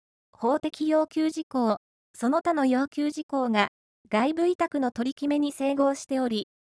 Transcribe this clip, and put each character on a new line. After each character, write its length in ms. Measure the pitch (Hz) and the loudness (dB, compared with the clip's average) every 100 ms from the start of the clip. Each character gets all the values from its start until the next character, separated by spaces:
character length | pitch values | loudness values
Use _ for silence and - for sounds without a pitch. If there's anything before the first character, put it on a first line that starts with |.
| _ _ _ | _ _ _
法 280 | _ 233 294 | _ 0 2
的 280 | 311 - 311 | 0 -2 2
要 200 | 311 311 | 2 2
求 240 | 320 311 | 0 0
事 120 | 320 - | -2 -4
項、 320 | 262 233 202 _ _ _ | 0 0 0 _ _ _
そ 160 | - 233 | -4 0
の 140 | 311 | 0
他 100 | 349 | 0
の 140 | 320 269 | 2 2
要 200 | 254 277 | 2 0
求 220 | - 294 | -2 -4
事 160 | 302 - | -4 -6
項 240 | 277 247 | -2 0
が、 200 | 214 202 - _ _ _ | 2 0 -4 _ _ _
外 240 | 214 262 320 | 0 0 2
部 120 | 349 | 0
委 80 | 359 | 0
託 240 | 330 294 | -2 0
の 120 | 254 | -2
取 180 | - 247 | -2 -4
り 40 | - | -4
決 120 | 285 | -2
め 120 | 294 | 0
に 120 | 294 | -2
整 220 | - 269 | -2 -2
合 220 | 277 277 277 | 2 0 0
し 100 | - | -4
て 140 | 262 | -2
お 80 | 254 | -2
り、 200 | 214 - _ | -2 -6 _